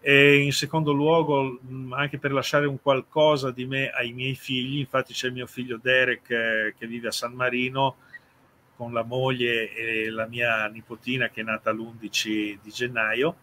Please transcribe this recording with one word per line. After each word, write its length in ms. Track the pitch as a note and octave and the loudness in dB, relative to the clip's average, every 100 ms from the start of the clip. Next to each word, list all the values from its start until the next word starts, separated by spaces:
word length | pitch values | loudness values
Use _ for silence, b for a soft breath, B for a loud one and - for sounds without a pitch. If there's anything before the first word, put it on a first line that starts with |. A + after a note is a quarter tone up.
e 320 | C#3+ C#3 C#3+ C#3+ | 6 8 8 6
in 140 | C#3+ | 4
secondo 380 | C3+ C#3+ D#3+ D3 | 0 -2 0 0
luogo, 680 | C#3+ D3 E3 D3+ C#3+ C3+ B2 | 2 4 4 4 2 0 -6
mm, 280 | B2+ C3 C3 | -14 -12 -8
anche 260 | B2+ C#3+ C#3+ | -4 -4 -2
per 140 | C#3+ | -2
lasciare 340 | C#3 - D3 D3 | -2 2 2 2
un 140 | C3+ | 0
qualcosa 680 | D3 C3 - D#3 D#3 D3 C3 | 2 2 0 4 4 4 0
di 140 | A#2+ B2+ | -6 -4
me 220 | C3+ C3+ | -2 -2
ai 220 | C3 A#2+ | -2 -6
miei 220 | B2 C3 | -4 -6
figli. 440 | C3 - B2+ B2+ C#3+ | -6 -4 -4 -2 -4
Infatti 320 | C3+ C3+ B2 | -2 -2 -2
c'è 160 | - B2+ | -4 -6
il 40 | |
mio 140 | B2+ A#2+ | -6 -10
figlio 320 | - B2+ A#2 | -8 -8 -6
Derek, 480 | B2+ B2+ B2+ A#2 - | 2 4 4 0 -2
eh, 440 | A#2+ A2+ A2 G#2+ - | -2 0 0 -2 -6
che 100 | A2+ | -10
vive 200 | A#2 A#2 | -8 -6
a 40 | |
San 200 | - A#2+ | -4 -6
Marino 640 | B2 B2+ B2 B2 C3+ C3+ - B B B B _ _ _ _ | -2 -2 0 -2 0 0 0 B B B B _ _ _ _
con 160 | A#2 | -6
la 120 | A#2 | -4
moglie 680 | A2+ B2+ C3 B2+ A#2+ A#2 G#2+ | -2 0 0 2 2 0 -2
e 380 | G#2+ A2+ A2+ A2 | -4 -2 -2 -2
la 160 | A2+ A2+ | -4 -6
mia 400 | A#2+ A#2+ A2 G#2+ | 0 0 2 -2
nipotina, 600 | A2+ - A2+ - B2+ A#2 | -6 -14 -12 -4 -2 -2
che 120 | - | -4
è 20 | |
nata 260 | A2 G#2+ A2+ | -6 -2 -2
l'undici 880 | A2 A2+ A2+ G#2+ - A2 G#2+ G#2 G2+ | -2 -6 -10 -6 -4 0 0 -2 -6
di 100 | G#2+ | -14
gennaio 680 | G#2 B2 A#2+ A2 A2+ D3+ F3 | -6 -4 0 0 2 0 -2